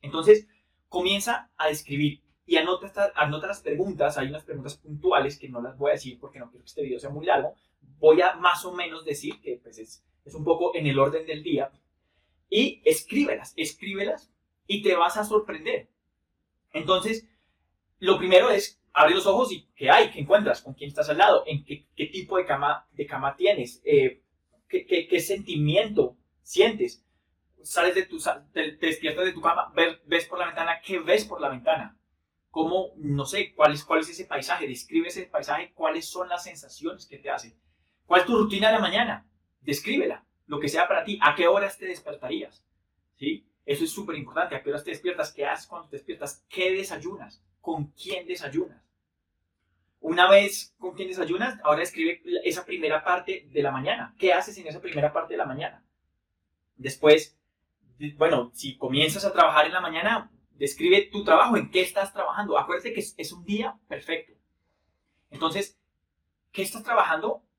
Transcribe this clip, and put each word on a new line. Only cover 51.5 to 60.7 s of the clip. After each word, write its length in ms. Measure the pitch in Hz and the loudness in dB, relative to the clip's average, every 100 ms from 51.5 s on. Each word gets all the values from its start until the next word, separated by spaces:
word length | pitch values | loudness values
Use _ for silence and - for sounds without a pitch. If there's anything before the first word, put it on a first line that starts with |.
| 214 | -2
ahora 160 | - 151 | 0 2
describe 420 | 170 160 160 170 - 175 | 0 -2 -2 -2 -4 -4
esa 220 | 160 165 - | -2 -4 -8
primera 380 | 180 156 156 | -4 -2 -2
parte 440 | - - - 190 - | 0 -2 -4 -10 -6
de 120 | 147 | -2
la 80 | 143 | -2
mañana. 440 | 135 143 240 240 _ | -2 -4 -4 -8 _
¿Qué 140 | 185 | 2
haces 240 | 170 - - | 2 0 -12
en 80 | 165 | -14
esa 160 | 165 | -12
primera 300 | 175 147 147 | -8 -2 0
parte 220 | - - | -2 -6
de 40 | 87 | -6
la 80 | - | -6
mañana? 400 | 135 160 - _ _ _ _ _ _ _ _ _ | -6 -10 -12 _ _ _ _ _ _ _ _ _
Después, 640 | _ 131 - 151 156 - _ _ _ _ _ _ _ | _ -10 2 6 6 4 _ _ _ _ _ _ _
de-, 160 | 151 | -12
bueno, 360 | 143 156 147 120 | 0 2 2 -2
si 240 | - 135 - | -10 -14 -10
comienzas 480 | 131 135 156 202 | -4 0 0 0
a 80 | 196 | -2
trabajar 320 | 180 170 156 156 | 4 4 6 2
en 60 | |
la 80 | 185 | 0
mañana, 500 | 170 160 202 226 - _ _ | -4 -4 -2 -2 -6 _ _
describe 520 | _ 139 | _ -6